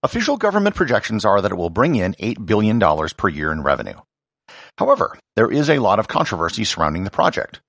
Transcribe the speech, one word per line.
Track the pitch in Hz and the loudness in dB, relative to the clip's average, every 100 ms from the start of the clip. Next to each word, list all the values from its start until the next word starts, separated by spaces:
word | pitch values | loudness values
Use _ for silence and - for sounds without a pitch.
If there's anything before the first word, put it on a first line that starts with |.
Official | 139 233 220 285 | -2 -2 -2 0
government | 208 202 202 | 0 2 0
projections | - 156 117 - 110 107 | 0 0 0 0 -2 2
are | 101 | 2
that | 95 | 0
it | - | -2
will | 87 | -4
bring | 82 143 | 0 2
in | 135 92 - | 2 0 -2
eight | 107 - 98 | -6 -6 0
billion | 107 107 117 | 2 2 4
dollars | 92 76 78 | 2 2 -2
per | - 101 | -2 -4
year | 76 76 | -2 -4
in | 78 | -2
revenue. | 69 67 50 50 _ _ _ _ _ - - - | 0 -2 -2 -12 _ _ _ _ _ -20 -20 -4
However, | 277 277 - - _ - | 2 2 2 -4 _ 0
there | 110 | 2
is | 135 147 | 2 2
a | 147 | 2
lot | 110 101 | 2 2
of | 107 | 0
controversy | 151 160 - 82 95 | -2 -2 -2 -4 -4
surrounding | 107 - 78 78 | -6 -2 -2 -2
the | 98 | -6
project. | - 90 - - - | 0 0 0 -8 -12